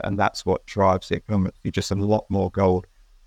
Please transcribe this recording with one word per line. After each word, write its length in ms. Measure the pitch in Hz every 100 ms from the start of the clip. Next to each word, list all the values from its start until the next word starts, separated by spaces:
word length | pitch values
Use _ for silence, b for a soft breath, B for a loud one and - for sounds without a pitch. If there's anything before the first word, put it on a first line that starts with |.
| 101
and 120 | 101
that's 280 | 101 - 101
what 200 | 92 -
drives 440 | 104 95 92 -
the 60 | -
economics. 420 | - 104 92 -
You 80 | -
just 200 | - -
a 40 | 98
lot 300 | 101 107 -
more 200 | 98 92
gold. 380 | - 95 90 - _ _ -